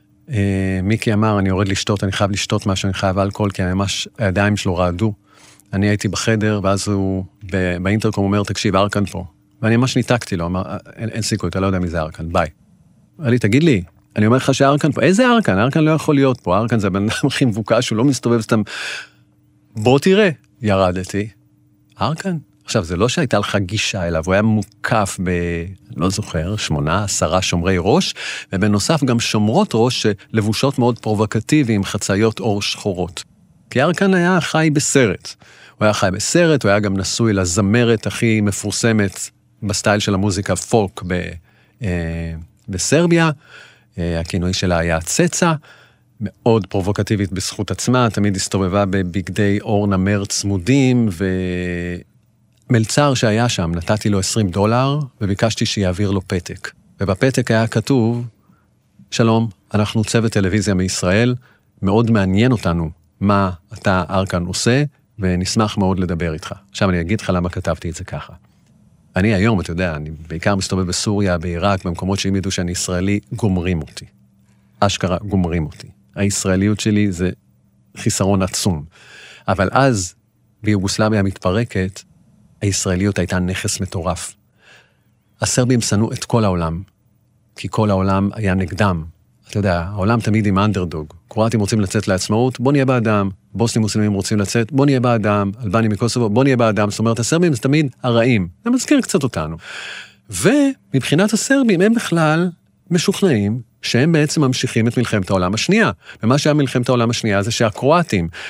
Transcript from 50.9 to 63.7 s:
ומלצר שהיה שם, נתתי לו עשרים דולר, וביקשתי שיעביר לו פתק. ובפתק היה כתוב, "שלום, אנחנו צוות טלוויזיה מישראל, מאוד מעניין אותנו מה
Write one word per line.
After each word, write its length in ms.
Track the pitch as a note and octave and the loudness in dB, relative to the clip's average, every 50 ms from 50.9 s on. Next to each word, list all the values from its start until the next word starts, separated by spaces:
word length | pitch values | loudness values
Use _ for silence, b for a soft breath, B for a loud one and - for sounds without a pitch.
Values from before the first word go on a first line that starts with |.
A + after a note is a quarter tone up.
| B2+ B2 A#2 G#2+ F2 D#2+ G2 F#2+ F#2 F#2 F#2 F2+ F2+ F2+ F2+ F2+ F2+ F2 F2 F2 F2 F2 - - _ _ _ _ _ _ _ _ _ _ _ - | 4 2 2 0 0 -2 -2 -2 -2 -2 -2 -4 -4 -4 -4 -4 -6 -6 -6 -6 -8 -10 -12 -16 _ _ _ _ _ _ _ _ _ _ _ 0
ומלצר 440 | B2+ A2+ A2 - - - D3 C#3+ C3 | 2 2 2 2 2 2 2 2 2
שהיה 360 | A#2+ - A2+ G#2 A2 A#2+ A#2+ | 2 2 2 2 2 0 0
שם, 220 | - - F2+ E2 E2+ | 0 -2 -2 -2 -2
נתתי 340 | F2 F2 - G#2+ G#2+ - A2+ | -2 -2 -2 -2 0 0 0
לו 100 | G2+ G2 | 0 0
עשרים 300 | F#2 - - A2+ G#2+ F#2 | 0 -2 -2 0 -2 0
דולר, 500 | E2+ G2+ G2 G#2+ A#2 B2 C3 C#3 C#3+ D3 D3 B2+ - _ | 0 0 2 2 2 2 2 0 0 -2 -4 -6 -6 _
וביקשתי 440 | G#2+ F#2+ G2+ - - A2+ G#2+ - A2+ | -4 -2 0 0 0 0 0 0 -2
שיעביר 460 | - - A2 G2 F2+ F2+ F2+ G#2 F#2+ | -2 -2 0 0 0 0 0 0 0
לו 100 | G2 G2 F#2+ - | 0 -2 -2 -2
פתק. 440 | G2+ F2+ - - F2 - - - - _ _ _ _ - | -4 -6 -6 -8 -10 -12 -12 -14 -14 _ _ _ _ -6
ובפתק 520 | G2+ F2 F#2+ - - C3 B2+ - A#2+ - | -4 -2 0 0 0 0 0 0 0 2
היה 160 | A#2 A2 A2+ A2+ | 2 2 0 0
כתוב, 580 | - A#2 A2 - C#3 C3 A2 A2+ A#2+ A#2+ A#2+ A#2 - b b b b b b b _ _ _ _ _ - - - | -2 -2 0 2 2 2 2 2 0 -2 -6 -8 -12 b b b b b b b _ _ _ _ _ -20 -16 -6
"שלום, 380 | - - A#2 A2+ A2+ A2+ A2+ A2 - _ _ _ - | -2 2 2 4 4 2 0 -2 -4 _ _ _ -2
אנחנו 300 | G#2 G#2 - - A2+ G#2+ | -2 0 0 0 -2 -2
צוות 280 | - - A#2 A2 A2+ | 0 0 0 0 0
טלוויזיה 420 | - G#2+ F#2+ F#2 F2+ G#2+ F#2 G#2 G2 | 0 0 0 2 0 0 0 0 0
מישראל, 640 | F2+ F#2 F2+ - - - F2+ F#2 G#2+ A#2+ B2 B2 B2 b b b b b b b _ | 0 0 -2 -2 -2 0 2 2 2 2 2 0 -4 b b b b b b b _
מאוד 300 | G2+ F#2+ G2+ A2+ A#2+ A2 | 0 2 4 4 4 4
מעניין 400 | A2+ G#2 F#2+ F#2 F#2+ G2+ A#2 B2+ | 4 2 2 2 2 4 4 4
אותנו 380 | B2+ G2+ - F#2 E2+ E2+ E2 D#2+ - - _ _ _ _ | 2 2 0 0 0 0 -2 -4 -8 -12 _ _ _ _
מה 320 | F#2+ G2+ G#2 G2 G2 F#2 F2 - _ _ | 0 2 2 2 2 0 -2 -6 _ _